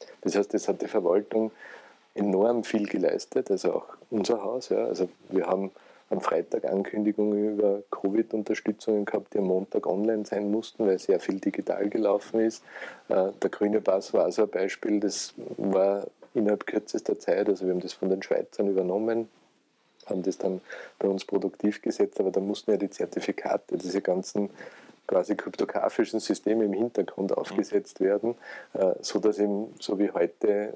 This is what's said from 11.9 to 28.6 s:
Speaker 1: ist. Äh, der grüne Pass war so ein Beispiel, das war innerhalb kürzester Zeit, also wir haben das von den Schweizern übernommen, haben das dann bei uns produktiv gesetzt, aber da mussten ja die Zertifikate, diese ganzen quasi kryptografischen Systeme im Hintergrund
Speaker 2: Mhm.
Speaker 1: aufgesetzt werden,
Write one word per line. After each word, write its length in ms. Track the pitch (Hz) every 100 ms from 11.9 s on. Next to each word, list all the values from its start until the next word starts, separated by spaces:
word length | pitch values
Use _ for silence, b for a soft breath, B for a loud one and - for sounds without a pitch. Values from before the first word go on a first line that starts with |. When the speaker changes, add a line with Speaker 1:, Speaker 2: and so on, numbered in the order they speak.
| 113 104 101 - 113
Speaker 1:
ist. 220 | 110 113 B B B B B
Äh, 200 | 95 95 98
der 80 | 95
grüne 320 | - 104 107
Pass 320 | 98 95 -
war 180 | 104 85
so 120 | 90
ein 60 | 104
Beispiel, 500 | 92 98 - - 104
das 340 | 101 - - - - -
war 480 | 101 95 98 101 - - - 127
innerhalb 320 | 104 101 -
kürzester 500 | 110 - - - 101
Zeit, 300 | - 90 104
also 160 | 95 92
wir 80 |
haben 80 | 90
das 120 | 90
von 160 | - 95
den 120 | 95
Schweizern 460 | - - - - 101
übernommen, 600 | 95 92 95 110 117 113 _ _ _ _ _ _ _ -
haben 160 | 98
das 160 | 90 90
dann 240 | 95 92 - B B B
bei 80 | 98
uns 180 | 95 -
produktiv 560 | 101 95 - 104 -
gesetzt, 380 | - - 101 -
aber 100 | 95
da 100 | 92
mussten 320 | 98 104 -
ja 60 | 101
die 120 | 98
Zertifikate, 880 | - - - - - - - - -
diese 240 | 90 95
ganzen 500 | 98 92 95 104 101 B B B B B -
quasi 300 | 95 - 107
kryptografischen 840 | - - - - - - 110 110
Systeme 420 | - 101 - 113
im 80 | 107
Hintergrund 600 | 95 120 - 90 - 98
Speaker 2:
Mhm. 60 | -
Speaker 1:
aufgesetzt 600 | - 98 101 101 - -
werden, 360 | 95 104 113 120 B B